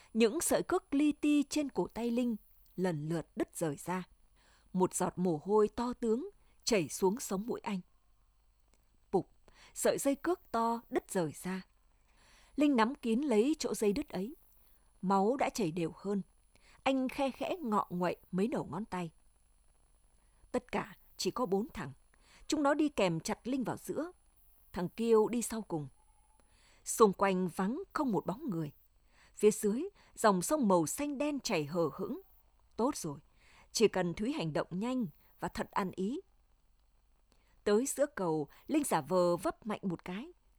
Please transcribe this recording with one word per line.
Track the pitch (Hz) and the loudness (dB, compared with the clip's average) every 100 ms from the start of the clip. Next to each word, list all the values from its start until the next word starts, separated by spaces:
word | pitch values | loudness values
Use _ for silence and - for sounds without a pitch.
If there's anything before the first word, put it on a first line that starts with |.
| - | -8
Những | 220 226 294 | 2 2 2
sợi | - 262 | 0 0
cước | 180 359 - | 2 -2 0
li | 277 302 | 2 2
ti | - 294 294 | 2 2 2
trên | - 302 285 | 2 -2 -4
cổ | - 175 | -2 -4
tay | - 240 | -4 -2
Linh | 233 247 214 _ - - - | 0 0 -2 _ -20 -18 -4
lần | 185 156 156 | -2 -2 -4
lượt | 165 - - | -4 -6 -6
đứt | 349 - | -6 -2
rời | 165 139 | -4 -4
ra. | - 185 180 _ _ _ _ _ _ | -4 -6 -6 _ _ _ _ _ _
Một | 185 180 | 2 2
giọt | - 180 - | 2 -2 0
mồ | 180 151 | 0 0
hôi | 185 214 214 | 2 4 4
to | - 240 | 2 -4
tướng | 240 233 226 392 - _ _ | -2 0 0 -2 -14 _ _
chảy | - 214 147 | 0 0 0
xuống | - 190 208 | 0 0 0
sống | - 190 226 | -4 -6 -4
mũi | - | -6
anh. | - 190 - _ _ _ _ _ _ _ _ _ _ _ _ | -4 -8 -8 _ _ _ _ _ _ _ _ _ _ _ _
Bụp, | 185 - _ - - - | -2 -2 _ -20 -20 -20
sợi | - 226 - | -2 0 2
dây | 277 | 0
cước | 277 320 370 - | 0 -2 -4 -2
to | 233 226 233 - | -2 0 -2 -4
đứt | 330 - | -6 -4
rời | 190 156 - | -2 -2 -4
ra. | 180 190 - _ _ _ _ _ _ _ _ - | -6 -8 -8 _ _ _ _ _ _ _ _ 0
Linh | 294 254 | 2 4
nắm | 214 | 4
kín | 285 233 226 | 2 0 0
lấy | 302 214 254 311 | 2 4 4 2
chỗ | - | -2
dây | 214 208 | 0 0
đứt | 202 - | 0 -2
ấy. | 175 202 330 _ _ _ _ _ _ | -6 -8 -10 _ _ _ _ _ _
Máu | 185 196 202 269 | 0 2 4 2
đã | 277 | -2
chảy | - 180 | -2 -2
đều | 175 160 160 | -2 -4 -6
hơn. | 196 208 - _ _ _ _ - | -4 -4 -4 _ _ _ _ -6
Anh | 269 269 254 | 0 0 -2
khe | - 277 | -2 -4
khẽ | - 269 370 | -2 -6 -6
ngọ | 254 208 - | -2 0 0
nguậy | 175 175 - - | -2 -2 -4 -6
mấy | 180 226 | -2 -2
đầu | 240 - | -2 -6
ngón | 175 | -8
tay. | 226 185 170 _ _ _ _ _ _ _ _ _ _ _ _ _ - | -8 -6 -8 _ _ _ _ _ _ _ _ _ _ _ _ _ -6
Tất | 247 - | -6 -4
cả | 202 - 180 - - | -6 -6 -12 -20 -4
chỉ | 190 | -4
có | - 170 | -2 0
bốn | 190 262 | 0 0
thằng. | - 135 - _ _ _ - - | -6 -10 -12 _ _ _ -20 -4
Chúng | 302 | 2
nó | 285 | 4
đi | 302 302 | 4 2
kèm | - 190 160 | 2 2 2
chặt | - 208 220 | -2 -6 -4
Linh | 269 | -4
vào | 196 123 | -2 -4
giữa. | - 185 339 - _ _ _ _ _ | -6 -6 -6 -10 _ _ _ _ _
Thằng | - 175 | -6 -6
Kiêu | - 233 220 214 | -2 4 6 6
đi | 240 | 0
sau | 220 226 | -4 -6
cùng. | 208 165 139 _ _ _ _ _ _ _ _ _ | -6 -6 -6 _ _ _ _ _ _ _ _ _
Xung | - - 220 | -6 6 6
quanh | 180 196 185 185 | 6 0 2 -2
vắng | 156 196 285 392 | -2 -2 -2 -6
không | - 285 | -4 0
một | 175 - | 0 -2
bóng | 202 311 | -6 -4
người. | 165 151 - _ _ _ _ - | -6 -6 -10 _ _ _ _ -20
Phía | - 214 | 2 2
dưới, | - 208 226 381 - _ | 4 0 -2 -4 -10 _
dòng | - 220 185 | 0 2 4
sông | 175 311 220 | 2 2 4
màu | 180 151 | 4 2
xanh | - 294 269 | -2 -4 -2
đen | 294 285 | -2 -4
chảy | - 180 | -2 -2
hờ | 143 175 156 | -2 0 -2
hững. | - - 330 - - _ _ _ - | -2 -8 -8 -12 -20 _ _ _ -4
Tốt | 240 - | -2 -2
rồi, | 170 143 - _ - - - | -8 -10 -14 _ -20 -20 -10
chỉ | - 208 | 2 2
cần | 185 175 | 4 -2
Thúy | 165 220 | -2 -4
hành | 311 165 | -2 -2
động | 147 - | -2 -4
nhanh | 180 233 254 196 - _ - | -4 -4 -2 -4 -6 _ -10
và | 170 | -8
thật | - 247 | -6 -6
ăn | - 190 | -4 -4
ý. | - 190 302 - _ _ _ _ _ _ _ _ _ _ _ _ _ | -4 -6 -6 -10 _ _ _ _ _ _ _ _ _ _ _ _ _
Tới | - 208 277 | 2 2 2
giữa | - 294 | 0 -2
cầu, | - 180 156 143 - - | 0 -2 -2 -4 -10 -2
Linh | 294 | -2
giả | - 165 | 2 0
vờ | 143 185 175 175 | 2 2 4 2
vấp | 311 - 214 | 0 -6 -6
mạnh | 208 | -6
một | 196 165 | -4 -4
cái, | - 185 320 - _ | -6 -10 -10 -16 _